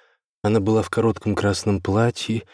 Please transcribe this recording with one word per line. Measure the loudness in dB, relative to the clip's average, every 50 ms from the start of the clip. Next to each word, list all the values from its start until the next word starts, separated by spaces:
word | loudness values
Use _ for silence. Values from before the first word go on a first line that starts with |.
| _ _ _ _ _ _ _ _
Она | -2 0 2 2
была | 2 2 2 2
в | 0 0
коротком | -2 0 0 0 0 0 -2 -2 -2
красном | 0 0 0 -2 0 0 -2 -2 0
платье, | 0 0 2 2 2 2 0 -4 -6 -6 -6 -6 -6 -10